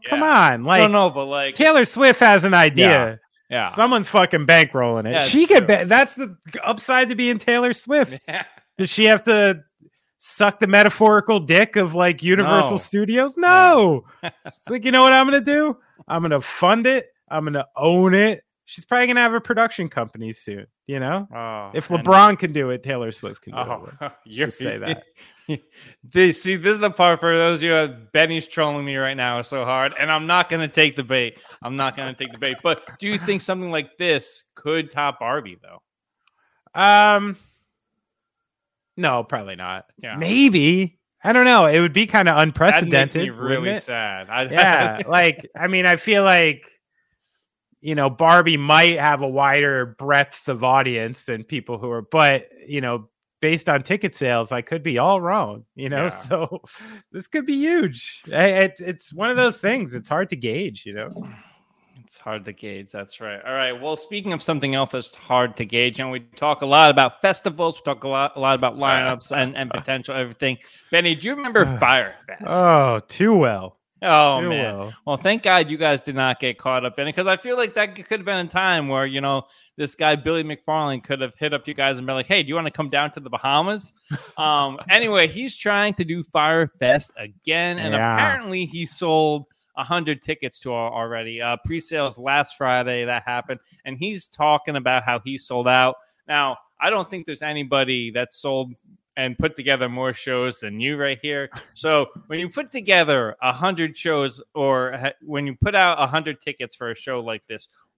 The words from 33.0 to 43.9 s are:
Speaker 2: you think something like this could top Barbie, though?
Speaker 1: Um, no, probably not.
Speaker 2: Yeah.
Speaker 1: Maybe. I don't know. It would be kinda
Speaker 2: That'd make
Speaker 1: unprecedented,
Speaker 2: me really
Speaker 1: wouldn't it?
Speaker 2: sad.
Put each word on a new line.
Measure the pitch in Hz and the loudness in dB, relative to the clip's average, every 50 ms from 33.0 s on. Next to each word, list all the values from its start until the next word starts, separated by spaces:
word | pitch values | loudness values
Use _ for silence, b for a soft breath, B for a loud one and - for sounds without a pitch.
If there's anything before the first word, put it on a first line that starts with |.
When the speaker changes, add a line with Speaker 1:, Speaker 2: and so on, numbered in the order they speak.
| 202 | -8
Speaker 2:
you | 202 214 190 | -6 -6 -4
think | 170 208 202 185 | -4 -4 -4 -4
something | - - 185 185 185 175 | -4 -6 -6 -6 -6 -6
like | 165 156 143 - _ - | -6 -6 -8 -8 _ -6
this | 180 175 156 131 - - - - _ _ _ | -2 0 0 -2 -2 -8 -18 -20 _ _ _
could | - - 151 160 165 151 147 | -12 -6 -4 -4 -4 -4 -6
top | - 147 147 139 135 - | -6 -4 -4 -4 -4 -6
Barbie, | 117 117 135 151 117 98 90 _ | -6 -6 -6 -6 -8 -12 -20 _
though? | _ 95 87 - _ _ _ _ _ _ _ _ _ _ _ _ _ _ _ _ _ _ - 170 | _ -20 -20 -20 _ _ _ _ _ _ _ _ _ _ _ _ _ _ _ _ _ _ -2 2
Speaker 1:
Um, | 196 202 208 208 208 208 208 202 202 202 185 _ _ _ _ _ _ _ _ _ _ _ _ _ _ _ _ _ _ _ _ _ _ _ _ _ _ _ _ _ _ _ - | 4 6 8 8 6 6 4 2 0 -6 -10 _ _ _ _ _ _ _ _ _ _ _ _ _ _ _ _ _ _ _ _ _ _ _ _ _ _ _ _ _ _ _ -10
no, | - 175 147 127 120 110 | -4 -2 -2 0 -2 -4
probably | - 143 117 101 98 95 | -4 -6 -8 -8 -10 -14
not. | 87 92 90 92 95 - _ _ - | -12 -10 -10 -10 -12 -14 _ _ -14
Speaker 2:
Yeah. | - 120 107 | -12 -10 -8
Speaker 1:
Maybe. | 143 160 180 220 262 277 269 190 165 143 156 175 185 190 175 _ _ _ _ _ _ | -6 -4 -2 2 4 4 4 4 4 2 4 2 2 0 -4 _ _ _ _ _ _
I | - 190 | 0 2
don't | 233 254 247 | 4 6 6
know. | 254 247 214 170 | 6 6 6 6
It | 151 151 165 | 6 6 4
would | 170 170 | 4 4
be | 139 196 220 | 2 0 0
kinda | 208 - 214 185 170 | 2 2 4 4 4
Speaker 2:
That'd | 156 | 6
make | 147 156 156 | 6 6 4
Speaker 1:
unprecedented, | - - 160 190 247 311 175 - 143 135 135 135 - 160 | 4 4 4 4 4 4 2 2 2 2 2 2 0 -4
Speaker 2:
me | 175 131 | -4 -6
really | 117 113 127 135 135 127 | -8 -8 -4 -4 -4 -2
Speaker 1:
wouldn't | - 190 214 202 | -2 -4 -6 -6
it? | |
Speaker 2:
sad. | - 131 | -8 -8